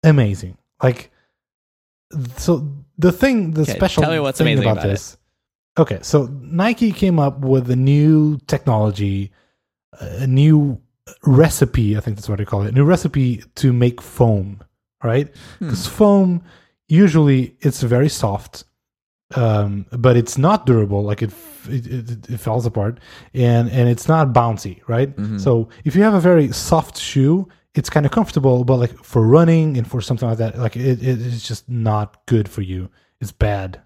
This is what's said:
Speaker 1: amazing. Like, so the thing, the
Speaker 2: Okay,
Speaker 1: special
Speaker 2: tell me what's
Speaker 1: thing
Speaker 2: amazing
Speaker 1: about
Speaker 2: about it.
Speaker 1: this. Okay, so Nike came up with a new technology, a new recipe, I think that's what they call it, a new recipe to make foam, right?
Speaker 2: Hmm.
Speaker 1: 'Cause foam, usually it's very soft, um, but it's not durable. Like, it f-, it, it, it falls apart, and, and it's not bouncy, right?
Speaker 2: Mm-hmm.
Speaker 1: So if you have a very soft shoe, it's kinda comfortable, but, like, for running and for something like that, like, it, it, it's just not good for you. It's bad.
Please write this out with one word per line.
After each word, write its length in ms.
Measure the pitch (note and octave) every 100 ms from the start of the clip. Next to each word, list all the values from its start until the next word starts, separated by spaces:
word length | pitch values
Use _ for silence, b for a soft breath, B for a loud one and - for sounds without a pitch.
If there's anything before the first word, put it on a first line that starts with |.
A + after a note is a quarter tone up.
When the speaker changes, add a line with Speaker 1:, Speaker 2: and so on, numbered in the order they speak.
Speaker 1:
amazing. 540 | D#3+ D3 A2 F#2+ F2+ F#2 _ _
Like, 300 | C3 B2 - _ _ _ _ _ _ _ _ _ _ D#3 B2 -
so 300 | - E3 D3 C#3+ - -
the 140 | F3
thing, 400 | F3 C4+ B3 E3+
the 100 | D#3
Speaker 2:
Okay, 100 | C#3+
Speaker 1:
special 300 | - F#3+ -
Speaker 2:
tell 80 | D#3
me 80 | D#3+
what's 180 | C#3 -
Speaker 1:
thing 100 | D#3
Speaker 2:
amazing 160 | C#3+
Speaker 1:
about 140 | G#2 G#2+
Speaker 2:
about 80 | G2+
it. 40 |
Speaker 1:
this. 280 | G2 - - _ _ _ _ _ -
Okay, 200 | D#3 -
so 240 | - D3+ B2+ C#3
Nike 500 | C3 E3+ G#3 A#3 A#3
came 260 | F#3 F#3+ E3+
up 200 | C#3 C3+
with 300 | C3 C3 B2
a 40 | B2+
new 640 | C3 D3 D3+ D#3 D3+ D3 -
technology, 840 | C#3+ - A2 G#2+ G2 G2+ G2 G2 _ _ _ _ _ _ _
a 280 | - G2+ C3+
new 540 | C3 D3+ D3+ D3 A#2+ _ _ - - -
recipe, 680 | C3 D#3 - C3 - G#2+ G#2+
I 60 |
think 160 | A2+ G#2
that's 100 | -
what 120 | G2+
they 60 | G#2
call 180 | G2+
it, 60 | G#2
a 20 |
new 100 | A#2+
recipe 600 | C#3+ F3+ D#3+ C#3 B2+ A#2 - -
to 160 | C3+
make 300 | B2 B2 A#2+
foam, 600 | - - A#2 G#2 G2 G2 - _ _ _
right? 300 | A#2 A#2+ D3 B B B
Speaker 2:
Hmm. 100 | E3+
Speaker 1:
'Cause 180 | G2+ -
foam, 560 | - G#3 G3+ F#3 F3 b b b b _
usually 680 | D#3 G3+ D#3+ D3 C3 A#2+ _
it's 200 | D3 -
very 280 | B2 B2 D3
soft, 560 | - G#2+ G2 - - - _ _ _ _ _ _ -
um, 500 | A#2 G#2+ G2+ G2+ F#2+
but 260 | B2 A#2+ A#2+
it's 200 | A#2 -
not 280 | D3+ G#3 -
durable. 380 | A#2+ G2+ G2+
Like, 180 | G#2 G#2
it 80 | A2
f-, 380 | - - - -
it, 180 | C3+ A#2
it, 420 | B2+ A2+ A#2 -
it 60 | A#2+
falls 280 | - A2 A#2
apart, 340 | A2 G2+ A#2+ B B B
and, 360 | C3 A#2+ A#2+ A#2
and 160 | C3 A#2+
it's 220 | A#2+ -
not 240 | D#3+ C#3+
bouncy, 480 | B2 A#2 G#2+ G2+ F2+ -
right? 260 | A#2 C#3 C#3
Speaker 2:
Mm-hmm. 220 | G#2 G#2+
Speaker 1:
So 320 | G2 A#2 A2+ B D#3+
if 100 | F3+
you 80 |
have 100 | G#3+
a 60 | G3+
very 320 | E3+ F3 C#3
soft 460 | - - E3 - -
shoe, 500 | - C3+ C3+ F3 F#3+ b b -
it's 140 | -
kinda 200 | D#3 C#3+
comfortable, 560 | - G#3 - C3+ B2 B2
but, 100 | C3
like, 260 | A#2+ - _
for 200 | A#2+ A2
running 520 | C#3+ E3+ E3 D#3 C3
and 120 | A#2
for 120 | B2
something 260 | - A#2+ A#2+
like 120 | A2+
that, 200 | A2+ A2
like, 160 | A#2 A#2+
it, 260 | C3 B2
it, 200 | B2+ B2
it's 260 | B2 A#2 -
just 220 | A2+ -
not 560 | B2 A2+ G#2+ G#2 _ -
good 240 | A#2 G2+
for 120 | -
you. 280 | F#2+ F#2 F#2 _ _ _
It's 100 | G2+
bad. 480 | - A2 G2+ F#2+ F2+